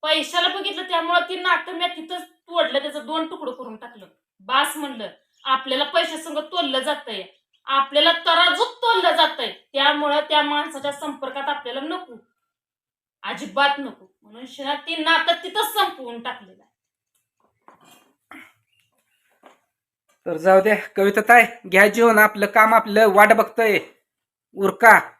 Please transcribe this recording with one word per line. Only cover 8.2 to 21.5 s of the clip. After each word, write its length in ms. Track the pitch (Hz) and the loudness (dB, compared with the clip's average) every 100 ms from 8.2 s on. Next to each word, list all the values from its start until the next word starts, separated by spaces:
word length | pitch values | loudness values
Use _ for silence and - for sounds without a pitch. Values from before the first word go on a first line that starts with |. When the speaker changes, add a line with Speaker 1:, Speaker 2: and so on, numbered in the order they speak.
| 349 | 2
Speaker 1:
तराजूत 480 | 330 349 - 480 - | 2 2 2 -4 -2
तोललं 400 | 466 453 370 320 | 0 2 2 2
जातंय, 360 | 311 285 240 - _ | 0 0 -10 -10 _
त्यामुळं 480 | 269 277 294 294 294 | -2 0 0 0 -2
त्या 220 | 302 302 | 0 0
माणसाच्या 500 | 294 294 320 277 285 | 0 -2 -4 -8 -8
संपर्कात 560 | 285 302 277 262 277 277 | -8 -10 -10 -12 -8 -6
आपल्याला 320 | 277 247 254 | -8 -8 -10
नको, 360 | 294 370 359 233 _ _ _ _ _ _ _ _ _ _ | -10 -10 -12 -20 _ _ _ _ _ _ _ _ _ _
अजिबात 540 | 196 214 196 190 277 277 | -12 -10 -8 0 0 0
नको. 280 | 262 - _ _ | -8 -14 _ _
म्हणून 240 | 214 220 254 | _ -20 -20
शिना 280 | - 277 | -14 -8
ती 220 | 294 294 330 | -8 -8 -6
नातं 460 | 311 320 330 339 | 0 0 0 -4
तिथंच 300 | 370 403 427 | -4 -6 -4
संपवून 460 | 427 392 - 247 233 | -2 -4 -4 -14 -12
टाकलेलं 400 | 240 - 190 190 | -12 -14 -18 -20
आहे. 120 | _ _ _ _ _ _ _ _ _ _ _ _ _ _ _ _ _ - - _ _ _ _ _ _ _ _ _ - _ _ _ _ _ _ _ - | _ _ _ _ _ _ _ _ _ _ _ _ _ _ _ _ _ -20 -20 _ _ _ _ _ _ _ _ _ -20 _ _ _ _ _ _ _ -8
Speaker 2:
तर 100 | 160 | -2
जाऊ 240 | 170 190 | 4 6
द्या, 160 | 196 208 - - | 6 0 -4 0
कविता 240 | 196 202 | 2 2
ताई, 220 | 214 240 226 | 6 6 6